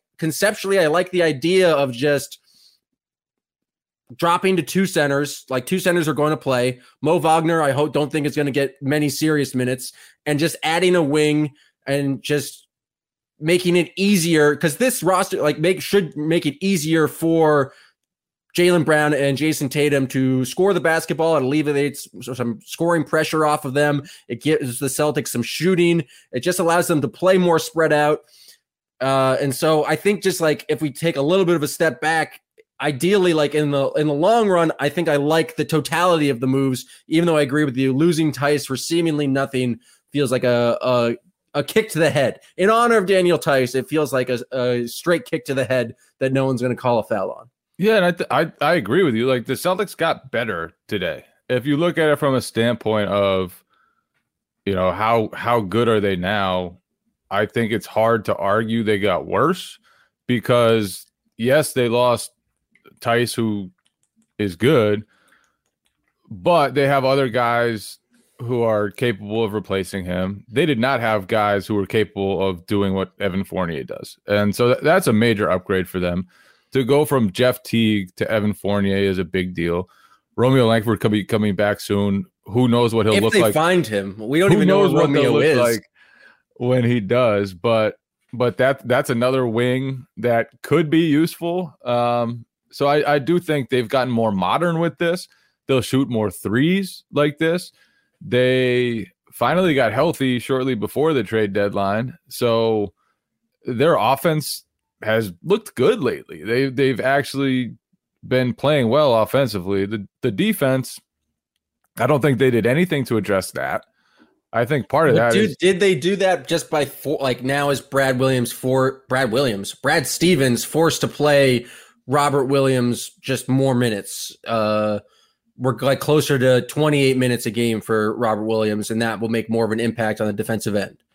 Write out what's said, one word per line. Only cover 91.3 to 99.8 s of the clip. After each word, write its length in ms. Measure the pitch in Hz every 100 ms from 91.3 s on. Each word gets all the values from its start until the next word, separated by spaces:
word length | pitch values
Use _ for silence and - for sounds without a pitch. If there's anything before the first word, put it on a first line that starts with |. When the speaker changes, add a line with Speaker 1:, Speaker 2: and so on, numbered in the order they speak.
| - 170 175 170 -
Speaker 2:
Um, 640 | 123 120 120 120 117 120 - _ _
so 160 | - 143
I, 280 | 151 147 147
I 40 |
do 200 | 131 175
think 300 | 175 147 123
they've 200 | 127 113
gotten 240 | 135 127
more 180 | 117 113
modern 480 | 98 90 120 175 165
with 180 | 170 165
this. 300 | 170 180 - _ _ _ -
They'll 140 | 131
shoot 260 | - 131 139
more 240 | 117 107
threes 720 | - 101 110 156 190 190 - _
like 260 | 143 147 147
this. 340 | 160 175 - _ _ _ _ _
They 880 | - 123 127 127 127 123 123 113 95 _ _
finally 400 | - 120 165 185
got 180 | 135